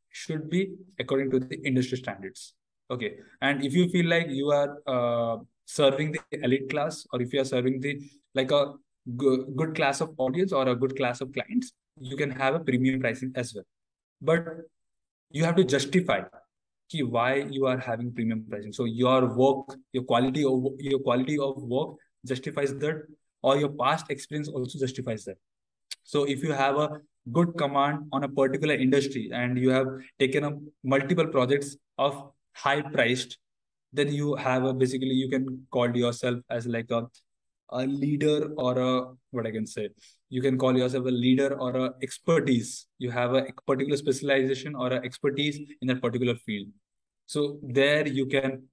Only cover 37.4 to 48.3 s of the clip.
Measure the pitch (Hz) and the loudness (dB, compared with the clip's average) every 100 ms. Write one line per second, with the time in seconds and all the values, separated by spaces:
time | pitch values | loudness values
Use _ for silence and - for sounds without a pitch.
37.4 | _ _ - 123 131 139 143 143 151 147 | _ _ -10 -4 -2 0 0 2 2 2
38.4 | 147 151 127 127 127 127 127 - _ 123 | -2 -2 0 2 2 0 -2 -12 _ -6
39.4 | 113 110 110 117 104 _ - _ - 127 | -4 -4 -6 -6 -8 _ -20 _ -8 0
40.4 | 135 127 127 127 127 127 127 123 127 131 | 2 4 4 4 2 0 0 2 4 6
41.4 | 139 135 127 131 127 - 135 - - 165 | 4 0 -2 -2 -2 -4 -10 -6 2 2
42.4 | 135 120 110 - - - 123 123 120 131 | 4 2 0 -10 -16 -10 -6 -2 2 0
43.4 | 131 - - 131 143 143 147 131 143 135 | 0 -6 -2 0 0 -2 0 -2 2 2
44.4 | 131 131 151 139 127 127 127 - 143 135 | 2 -2 -6 -4 -2 -2 -4 -4 -4 0
45.4 | 147 147 147 - 127 127 123 120 123 120 | -2 -4 -12 -6 -2 0 -2 0 -2 -2
46.4 | - 104 101 - _ _ _ _ - 151 | -4 -8 -8 -18 _ _ _ _ -8 -4
47.4 | 147 147 139 131 139 151 147 131 131 | -2 -4 -2 4 4 4 2 0 0